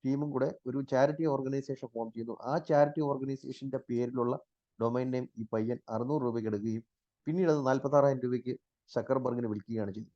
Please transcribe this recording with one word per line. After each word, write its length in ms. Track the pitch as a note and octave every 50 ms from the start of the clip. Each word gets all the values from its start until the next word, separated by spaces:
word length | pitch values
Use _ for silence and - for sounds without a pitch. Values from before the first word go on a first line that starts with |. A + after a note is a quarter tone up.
| -
ടീമും 260 | C3 C3+ C#3 D3+ D3+ C#3
കൂടെ 140 | B2+ C3 - - - _
ഒരു 120 | B2+ B2+ C#3 C3+ -
ചാരിറ്റി 340 | C#3 B2+ C3+ C#3+ D3+ D#3 D#3+ D#3 C#3
ഓർഗനൈസേഷൻ 540 | C3+ C3 C3+ C#3 C#3 C3+ - C3+ - - A#2+ _
ഫോം 140 | A2+ A2+ A2+
ചെയ്യുന്നു. 240 | - A2+ A#2 A#2 A2 - - B2
ആ 20 | C#3+ E3+ E3 -
ചാരിറ്റി 320 | D#3 C#3+ D3 D3 D3 D#3+ D3+ C#3+
ഓർഗനൈസേഷൻ്റെ 680 | C#3 C3+ C3+ C3+ C3+ C3 - C3 C3 - C3+ C3+ C3 B2+ -
പേരിലുള്ള 460 | - A#2+ A#2+ A#2+ A#2+ B2+ B2+ A#2+ A#2+ B2+ D3 - _ _ _ _ _ _ -
ഡൊമൈൻ 280 | A2+ A#2 A#2+ B2+ B2+ B2+ B2+
നെയിം 120 | B2+ B2+ - _ A2+
ഈ 20 | A2+ - -
പയ്യൻ 240 | A2 A2 A#2 B2 - _ - A2
അറുന്നൂറ് 280 | A2+ A#2+ C3 D3+ D3+ B2+
രൂപയ്ക്ക് 240 | B2 A2+ A#2 G#2+ A2
എടുക്കുകയും 320 | G#2+ G2+ G#2 A2+ A2 A2+ A2+ _ _ _ _ _ _ _ _
പിന്നീട് 260 | D3 D#3+ F#3 F#3 E3 D#3
അത് 80 | D3 C3+ C3
നാൽപത്താറായിരം 520 | C3 C3+ C3+ C#3 C#3+ C#3+ C#3 C#3 C3+ B2+ B2
രൂപയ്ക്ക് 280 | B2 B2 A#2+ - B2 A#2+ - _ _ _ _ _ _ -
സക്കർബർഗിന് 520 | A#2+ A2 - C3+ C3 B2+ B2 A#2+ B2 A#2+ A2 G#2+
വിൽക്കുകയാണ് 400 | G#2 G#2 - A#2 A2 G#2 G2+ F#2
ചെയ്തത്. 160 | A2+ - - _